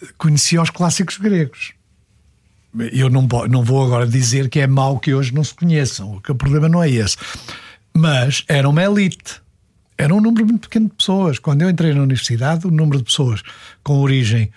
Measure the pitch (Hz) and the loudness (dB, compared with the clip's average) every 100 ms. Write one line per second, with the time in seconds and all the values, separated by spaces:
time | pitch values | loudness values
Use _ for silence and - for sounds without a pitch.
0 | - - 160 147 - 170 160 - 175 - | -20 -4 0 2 2 0 0 0 -2 0
1 | 175 - 208 185 147 - - - _ _ | -4 -4 0 0 -2 -6 -16 -16 _ _
2 | _ _ _ _ _ _ _ 113 117 131 | _ _ _ _ _ _ _ -10 -4 0
3 | 131 131 127 117 120 127 120 135 127 120 | 2 2 0 0 0 0 2 2 2 0
4 | 120 131 120 135 135 156 135 135 135 131 | 0 0 0 0 -2 0 2 2 2 0
5 | - 135 131 139 143 - 170 156 135 - | -2 -2 0 -2 -4 -2 0 0 0 -6
6 | 101 98 - 127 139 147 156 175 160 120 | -12 -10 -6 -4 0 2 2 2 2 0
7 | 101 - - - - - - - _ 160 | -2 -4 -10 -16 -16 -20 -20 -20 _ 0
8 | 160 135 127 - - 143 139 151 190 208 | 2 2 0 -2 -2 0 2 2 2 2
9 | 190 - - - _ _ _ _ _ - | 0 -4 -12 -20 _ _ _ _ _ -4
10 | 143 202 214 226 214 233 - 226 220 - | 0 2 2 2 2 0 -2 -2 -2 -2
11 | - 196 185 127 - 143 185 175 165 143 | -2 0 0 -2 0 0 2 2 2 2
12 | 139 127 - 117 135 165 185 156 156 139 | 0 0 -2 -2 -2 -2 0 0 2 0
13 | 117 - 127 107 - - - - - 139 | 0 -2 -2 -4 -8 -20 -20 -12 -2 0
14 | 139 135 113 117 107 | 2 0 0 0 -2